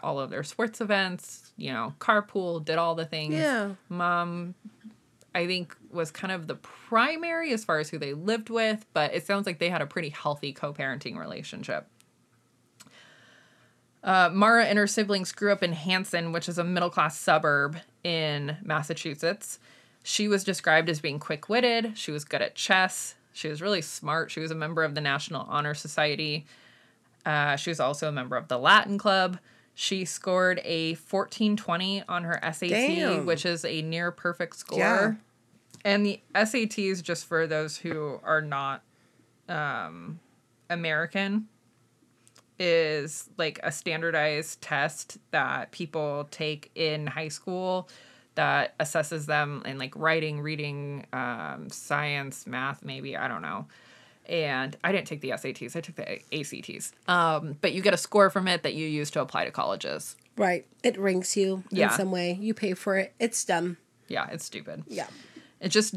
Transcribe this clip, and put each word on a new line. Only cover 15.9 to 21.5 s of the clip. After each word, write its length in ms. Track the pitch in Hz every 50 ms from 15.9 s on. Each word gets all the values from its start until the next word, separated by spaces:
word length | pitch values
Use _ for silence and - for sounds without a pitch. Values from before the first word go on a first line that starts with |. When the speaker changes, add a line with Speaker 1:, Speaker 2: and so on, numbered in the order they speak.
| 185 185 190 - - 170 170 165
Speaker 1:
which 160 | 165 170 160
is 100 | 175 170 175
a 40 | 170
middle-class 540 | 175 180 175 175 175 - 185 151 156 151 -
suburb 580 | - 185 160 156 165 151 143 143 143 147 156 165 - _ _ _ -
in 540 | 175 165 160 156 151 147 143 143 139 156 156 208
Massachusetts. 960 | - 151 151 151 - 165 - - 165 143 143 - 165 202 214 - - - - _ - - - - _ _ _ -
She 240 | - - - 208
was 160 | 208 202 196 190
described 460 | 196 180 - - 165 156 160 165 170
as 100 | 160 151
being 180 | - 151 139
quick-witted. 800 | 147 - - 156 151 - -